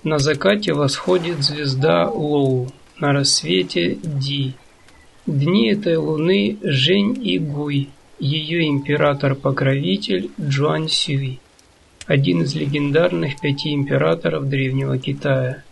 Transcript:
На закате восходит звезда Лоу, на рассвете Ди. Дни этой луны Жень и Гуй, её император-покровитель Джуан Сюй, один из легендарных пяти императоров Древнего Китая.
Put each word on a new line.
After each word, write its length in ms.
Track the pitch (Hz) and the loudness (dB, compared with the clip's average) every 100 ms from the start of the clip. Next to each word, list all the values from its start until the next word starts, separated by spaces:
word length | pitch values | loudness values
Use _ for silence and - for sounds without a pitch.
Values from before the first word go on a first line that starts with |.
На 160 | 156 156 | 0 0
закате 540 | 143 143 190 208 180 | 0 2 2 2 0
восходит 720 | 147 143 - - 180 170 165 | 0 0 0 2 2 0 -2
звезда 640 | 143 147 143 131 156 170 175 | -2 -2 -2 2 4 4 2
Лоу, 600 | 233 151 147 135 131 127 - - - | 0 0 2 2 2 -2 -12 -20 -4
на 140 | 147 | 0
рассвете 840 | 143 135 - 156 185 - 175 170 - | 2 2 0 2 0 2 0 -2 -2
Ди. 520 | 165 143 139 143 131 131 - - - - - - - | -4 -4 -2 -2 -4 -6 -20 -20 -20 -20 -20 -10 -4
Дни 420 | 139 143 196 226 | 0 2 4 4
этой 280 | 202 175 160 | 2 2 0
луны 600 | 151 156 165 196 208 214 | 0 0 2 2 2 -2
Жень 600 | 180 139 135 196 202 262 | -2 0 2 4 2 0
и 160 | 214 185 | -2 -2
Гуй, 520 | 156 147 147 139 139 - - - | -2 -4 -2 -2 -4 -10 -20 -6
её 480 | 139 156 151 170 156 | -2 -2 -2 0 0
император-покровитель 1600 | 143 139 147 147 143 143 135 139 135 135 139 165 202 - 185 190 - | 0 0 2 2 2 0 0 -2 0 0 0 0 -2 0 -2 -2 -6
Джуан 480 | 147 135 147 156 160 | -4 0 0 0 -2
Сюй, 500 | - - 139 135 127 _ _ _ _ _ _ - | -2 -2 -2 -4 -8 _ _ _ _ _ _ 0
один 380 | 147 151 170 | 2 4 2
из 100 | 147 | 0
легендарных 840 | 156 147 147 143 147 175 170 151 143 | -2 -2 -2 2 2 2 0 -4 -2
пяти 340 | 147 139 156 | -4 -2 -2
императоров 760 | 143 139 139 156 165 170 156 139 | -2 0 0 2 0 -2 -2 -2
Древнего 480 | 135 131 131 135 131 | -2 0 -2 -2 -2
Китая. 680 | 135 139 143 135 127 127 - | -4 -4 0 0 -2 -6 -14